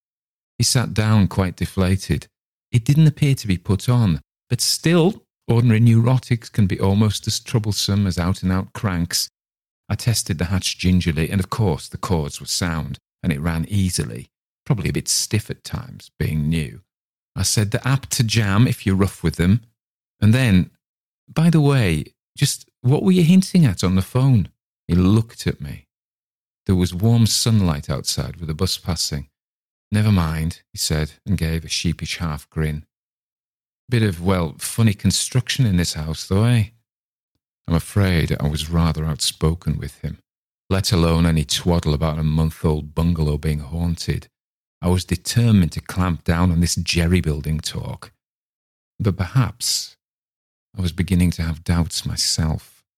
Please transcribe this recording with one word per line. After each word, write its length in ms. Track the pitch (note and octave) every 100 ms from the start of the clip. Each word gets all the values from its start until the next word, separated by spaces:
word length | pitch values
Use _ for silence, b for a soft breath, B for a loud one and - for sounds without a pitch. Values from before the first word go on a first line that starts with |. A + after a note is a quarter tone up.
| _ _ _ _ _ -
He 60 |
sat 280 | A#2 B2+ -
down 360 | G2+ A2 A2 F2+
quite 280 | - F#2 -
deflated. 720 | F2 - F#2 F#2+ - D2 - _ _ _ _
It 120 | A#2+
didn't 220 | A2+ D3 D#3
appear 300 | - C#3+ C3
to 100 | G#2
be 120 | F2
put 300 | - F#2+ -
on, 320 | B2 G#2+ D2 - _ _
but 100 | A#2+
still, 640 | - - D#3+ F3 E3+ - - _ -
ordinary 340 | A#2 B2 A2
neurotics 680 | A#2 A2+ A#2 B2+ - A#2 -
can 180 | - F#2+
be 140 | -
almost 480 | F#2+ G2 G#2+ - -
as 100 | -
troublesome 680 | - A#2+ A2 G2 - G2+ G2
as 100 | E2+
out-and-out 540 | F2 F#2 F#2 F#2 F#2+
cranks. 580 | - G2 F2 E2+ - - _ _ _ _ _ -
I 60 |
tested 440 | G#2 - A2 - D#2
the 80 | E2+
hatch 320 | F#2+ - -
gingerly, 520 | F2+ F#2 E2+ D2+ D#2
and 80 | G2
of 100 | F#2
course 380 | - G#2 C#2 -
the 100 | -
cords 420 | - F2 C#2+ -
were 60 | C#2
sound, 520 | - F2+ D#2+ C#2+ C2 _ _
and 100 | F2
it 80 | C#2+
ran 260 | E2 E2 D2
easily, 640 | G2+ F#2 - C2+ A1+ - _ _ _
probably 240 | - A2+ D2
a 40 |
bit 140 | - -
stiff 420 | - - G#2+ -
at 120 | -
times, 480 | - - - - - -
being 300 | D#2+ D#2 D2+
new. 340 | E2 C2+ A1+ _ _ _ _ _ -
I 60 |
said, 280 | F#2+ - G#2
"They're 160 | A#2 B2+
apt 240 | C3+ -
to 120 | -
jam 420 | A2+ A#2 G#2 G2+ B2+
if 200 | - -
you're 100 | F#2+
rough 260 | G2 -
with 140 | D#2+ D2+
them." 260 | F2 A#2 - _ _ _ _ _
And 120 | G#2
then, 380 | B2+ B2+ F#2 E2 _ _ _ _ _ -
"By 220 | - E3+
the 100 | D#3+
way, 540 | C#3+ C#3 G2 D#2 - _ _ -
just 320 | C#3+ - - _
what 220 | B2 D3+
were 100 | G3
you 100 | F3+
hinting 420 | D#3+ F#3 F#3 F#3
at 200 | C#3 F2
on 100 | F#2
the 80 | F#2
phone?" 460 | F#2 B2 C3+ A#2+ D#2 _ _ _ -
He 60 |
looked 520 | F2 F#2 A2 A2+ - -
at 140 | -
me. 260 | C#2+ - - _ _ _ _ _ _ _ -
There 100 | F2+
was 180 | F2
warm 320 | F2 A2+ A#2 A2
sunlight 640 | - A#2+ A2 F2+ D2 -
outside 460 | C2 - - C2+ E2
with 140 | D#2+
a 40 |
bus 240 | D#2 F#2 -
passing. 500 | - E2 - D2 C2+ _ _ _ _ _ _
"Never 200 | G#2+ G#2+
mind," 520 | G2 E2 D#2+ E2 - _
he 60 | -
said, 340 | - D#2 D2+ - -
and 120 | E2+
gave 260 | D#2+ E2
a 40 | D#2
sheepish 480 | - E2+ D2+ D#2+ -
half 320 | E2+ D2 -
grin. 360 | - D#2 D2+ - _ _ _ _ _ _ _ _ _ -
"Bit 140 | A#2+
of, 180 | G#2+ E2
well, 360 | F2 F#2 E2 -
funny 360 | - - A2+
construction 680 | F#2+ G2 - - B2+ - - A#2+
in 100 | F2
this 160 | E2+
house, 340 | E2 D2+ D#2 -
though, 180 | G2
eh?" 260 | A#2 A#2+ G2+ _ _ _ _ _ _ _ _ _ -
I'm 60 |
afraid 600 | E2 - G#2 G2 E2+ D#2 C#2+
I 80 | D2
was 200 | D2 D2+
rather 360 | E2 E2 D#2
outspoken 760 | D#2 D2 - - D#2+ E2+ - D#2
with 220 | C#2+ -
him, 180 | D2+ D2 _ _ _ _ -
let 240 | F#2+ -
alone 340 | F2+ E2 E2 E2+
any 180 | D#2+
twaddle 500 | D2 - F2 E2+ E2
about 240 | D2 D#2+ D#2
a 60 |
month-old 720 | D#2 D#2 D#2+ - E2 D2+ D2+
bungalow 440 | D#2 E2+ E2 D2+ D2
being 220 | D#2 D2+
haunted. 680 | C#2+ E2 E2+ E2 - C#2+ - _ _ _ _ _
I 80 | F2
was 160 | F2+
determined 680 | - F2 - A#2 A#2 G#2 E2
to 80 | -
clamp 440 | - - F2+ D#2+
down 260 | - E2+ F2+
on 100 | E2
this 140 | E2+
jerry-building 840 | - E2 E2+ E2 F2+ D#2 D2 D2 D#2
talk. 520 | - - - - - _ _ _ _ _ _ _ _ -
But 180 | G#2 F2
perhaps 800 | F2+ C3 G2 - - - - _ _ _ _ _ _ _ _ -
I 40 |
was 120 | F2+
beginning 380 | D#2+ E2 F2 F2
to 100 | -
have 220 | E2 D#2
doubts 420 | - E2+ D#2+ - -
myself. 760 | - - - D#2+ - - _ _